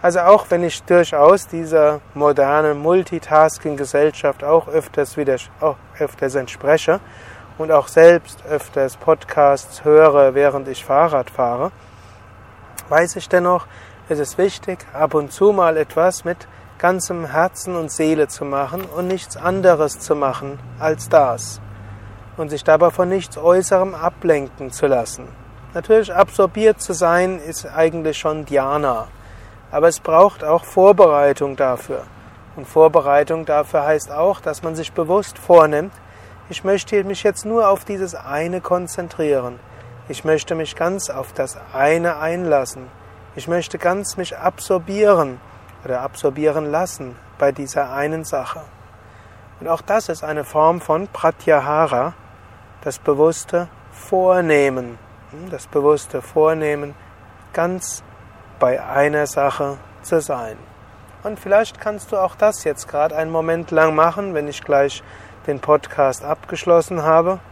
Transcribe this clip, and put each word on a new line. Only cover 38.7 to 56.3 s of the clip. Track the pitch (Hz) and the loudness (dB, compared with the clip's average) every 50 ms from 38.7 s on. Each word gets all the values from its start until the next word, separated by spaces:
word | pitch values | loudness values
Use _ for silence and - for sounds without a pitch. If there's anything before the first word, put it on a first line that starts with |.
| 180 180 180 165 - - 175 165 - - 160 151 143 135 123 123 123 120 - - - - - - - - - - | -4 -4 -4 -8 -10 -12 -12 -12 -6 -4 -2 0 0 -2 -2 -6 -12 -14 -20 -20 -20 -20 -20 -20 -20 -20 -16 -16
Ich | 135 - - | -16 -8 -2
möchte | 160 156 151 - - 175 | 0 0 0 0 -6 -6
mich | 165 160 143 - | -6 -6 -8 -6
ganz | - 165 175 190 196 - - | -4 -4 -4 -4 -6 -8 -10
auf | - 139 131 - | -10 -10 -12 -10
das | - - 135 - - - - - | -8 -8 -8 -8 -8 -18 -20 -12
eine | - 131 139 147 160 170 170 175 160 147 | -4 0 2 2 2 2 0 -2 -4 -4
einlassen. | 156 160 170 180 180 165 151 139 131 - - 131 127 127 - - - - - - - - - | -6 -6 -4 -4 -2 0 0 0 -2 -4 -10 -16 -18 -20 -20 -20 -20 -20 -20 -20 -20 -18 -18
Ich | - - 165 | -14 -6 -4
möchte | 170 175 160 - - - | -4 -4 -4 -6 -10 -2
ganz | - 175 185 202 202 - - | -2 -2 -2 -2 -6 -10 -10
mich | - 180 - - | -10 -10 -10 -10
absorbieren | - - 185 - - - - 196 180 165 196 196 208 214 208 202 170 151 135 127 123 - - - - - - - - - | -4 -4 -4 -4 -4 -4 -2 -2 -2 -2 -6 -2 2 4 4 4 4 2 -2 -6 -14 -18 -20 -20 -20 -20 -20 -20 -18 -10
oder | 135 127 123 | -8 -8 -8
absorbieren | 131 139 - - - 147 131 143 151 156 143 156 156 147 | -8 -10 -10 -4 -4 -4 -2 0 -2 0 0 -2 -4 -4
lassen | 147 160 185 180 - - 139 127 120 - - - - - | -4 -4 -4 -6 -8 -14 -14 -16 -16 -18 -20 -20 -6 -2
bei | 143 143 | -2 -2
dieser | 135 147 139 131 - 147 139 127 | -2 -2 -12 -8 -6 -6 -6 -4
einen | 131 139 143 151 160 160 156 | -4 -6 -4 -4 -6 -8 -8
Sache. | - - 139 127 - - - - - - - - - - - - - - - - - - - - - - - | -8 -8 -8 -8 -8 -12 -14 -16 -20 -20 -20 -20 -20 -20 -20 -20 -20 -20 -20 -20 -20 -20 -20 -20 -20 -20 -12
Und | - 165 | -4 -4
auch | 165 - | -4 -4
das | - - 196 220 - - | -2 -2 -2 -2 -2 -4
ist | 165 156 | -8 -8
eine | - 151 151 151 143 | -6 -6 -6 -6 -8
Form | - - 151 156 160 170 175 | -4 0 2 2 2 2 0
von | - - 156 165 202 190 | -2 -2 -2 -2 -2 -8
Pratyahara, | - - - 165 - - - 160 156 143 131 143 151 156 165 143 131 120 131 165 - - - - - - - - - - - - - - | -10 -2 -2 -2 -2 0 0 2 2 2 2 0 0 0 0 0 0 -2 -4 -4 -6 -12 -20 -20 -20 -20 -20 -20 -20 -20 -20 -20 -20 -12
das | - 147 - - | -12 -12 -12 -4
bewusste | - - 143 139 151 165 160 - - - - 175 175 175 - - - - | -2 -2 2 2 2 2 2 -2 -8 -4 -4 -4 -4 -6 -14 -20 -20 -20
Vornehmen. | - - - - 202 185 185 185 185 180 175 160 151 143 139 139 131 127 123 120 117 110 - - - - - - | -20 -20 -6 -2 -2 0 2 2 2 2 2 2 2 4 2 2 0 -4 -8 -10 -14 -18 -20 -20 -20 -20 -20 -20
Hm, | 143 151 175 190 | -20 -18 -16 -14
das | 165 135 - | -14 -14 -16
bewusste | - - 151 143 147 151 143 - - - 131 | -4 -4 0 2 2 2 2 -2 -8 -10 -10
Vornehmen, | - - | -10 -4